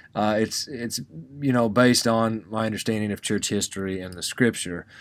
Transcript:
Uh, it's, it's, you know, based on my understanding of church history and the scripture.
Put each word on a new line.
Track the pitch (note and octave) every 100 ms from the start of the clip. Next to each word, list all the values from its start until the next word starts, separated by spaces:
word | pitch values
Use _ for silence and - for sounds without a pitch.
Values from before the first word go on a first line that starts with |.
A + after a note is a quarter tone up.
| -
Uh, | - G#2+ G#2+
it's, | A2 - -
it's, | C3 A#2 - - D#3+ D#3+ C#3+
you | C#3
know, | B2 A#2
based | A2 B2 A#2+ A#2+
on | A2+ A2+ A2 F2
my | A2 A2
understanding | G#2 - A2 G#2+
of | G2+
church | - G#2 -
history | G#2 - G2 G2 F#2+
and | F#2
the | F2+
scripture. | - - A#2+ G#2 F2 F2 - -